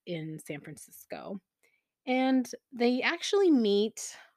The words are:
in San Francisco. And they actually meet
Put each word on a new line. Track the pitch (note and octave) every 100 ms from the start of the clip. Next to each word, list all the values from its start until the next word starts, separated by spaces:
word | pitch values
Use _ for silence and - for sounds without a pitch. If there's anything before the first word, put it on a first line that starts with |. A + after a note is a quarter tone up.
in | - E3+ D#3 D3+
San | - C#3+
Francisco. | D#3 C#3+ - - - D2+ - G3 - _ _ _ _ _ -
And | B3+ C4 C4 A#3+ - _
they | A#3+ A#3+ B3+
actually | A#3 E4+ - G4+ F#4+
meet | C4+ G#3+ G3+ A3 - - - -